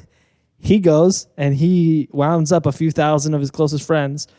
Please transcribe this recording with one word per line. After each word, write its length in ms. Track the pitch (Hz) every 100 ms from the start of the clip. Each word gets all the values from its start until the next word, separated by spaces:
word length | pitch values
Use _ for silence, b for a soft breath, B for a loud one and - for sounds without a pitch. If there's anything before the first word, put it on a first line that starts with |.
| - _
<laughs> 400 | _ _ _ _
he 220 | - 202
goes 480 | 175 156 180 185 - -
and 180 | 143
he 540 | 139 170 180 165 156 -
wounds 380 | 143 143 170 151
up 160 | 170 151
a 60 |
few 180 | - 160
thousand 440 | 156 151 151 151
of 60 | 151
his 120 | 139
closest 340 | - 151 147 -
friends, 400 | 156 139 147 -